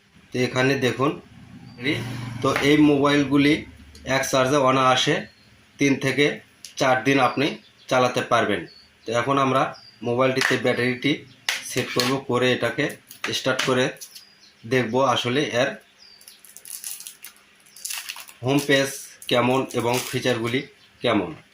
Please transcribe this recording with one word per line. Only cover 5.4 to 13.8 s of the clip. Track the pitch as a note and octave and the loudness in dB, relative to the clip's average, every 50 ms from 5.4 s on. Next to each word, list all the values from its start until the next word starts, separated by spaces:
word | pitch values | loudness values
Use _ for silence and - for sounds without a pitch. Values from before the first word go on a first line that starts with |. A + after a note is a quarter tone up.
| _ - - _ _ _ _ - | _ -20 -20 _ _ _ _ 0
তিন | C#3 C#3 C3+ C3 - | 2 2 2 2 0
থেকে | C3+ B2+ C3 D3 D#3+ - - - _ _ _ - - - - | -2 2 2 2 0 0 -4 -12 _ _ _ -20 -16 -4 0
চার | C#3+ C3 B2+ B2+ B2+ | 2 2 2 2 2
দিন | C#3 C3+ C3+ B2+ A#2 | 2 2 4 2 2
আপনি | - B2+ C#3 E3+ G#3+ - - _ _ _ - - | 2 0 -2 -2 -2 -6 -14 _ _ _ -6 -2
চালাতে | C3 B2+ B2+ A#2+ - B2 - - | 2 2 2 2 0 -2 0 2
পারবেন। | B2 A#2 G#2+ G#2 G2+ F2 D#2+ - - - - _ _ _ _ | 2 2 2 2 -2 -4 -4 -10 -16 -20 -20 _ _ _ _
তো | A2 A2+ A#2+ | -2 -2 -2
এখন | A2 C3+ C3+ C#3 C3+ | 0 2 2 2 2
আমরা | C3 B2+ C3 D#3 - - - - - - _ A2 A#2+ | 2 2 2 0 0 -4 -12 -20 -20 -20 _ -6 -4
মোবাইলটিতে | A#2+ B2 C3 C3 B2+ C3+ C3 - C3 B2 B2+ | 0 2 2 2 2 0 0 0 0 0 0
ব্যাটারিটি | B2+ A#2+ A#2+ A#2+ B2 B2 B2 - C#3 D#3+ - - - - - _ - - - - - | 0 0 0 0 -2 -2 -2 -2 -2 -2 -2 -6 -16 -20 -10 _ -8 -8 -8 -10 -6
সেট | - C3 A#2+ - - | -4 -4 -4 -2 -2
করব, | - B2 B2+ C#3 C3 - - | -2 0 0 -2 -2 -2 -2
করে | A#2+ A#2+ B2+ B2+ A#2+ | 0 2 2 2 2
এটাকে | - A#2+ A#2 - - C#3+ E3 - - _ _ - - - - A2 | 0 -2 -4 -2 -2 -4 -4 -6 -10 _ _ -14 -10 -8 -6 -6
স্টার্ট | - - C3 B2+ C3 - - | -4 -2 -2 -2 0 0 0
করে | B2+ B2 | 0 2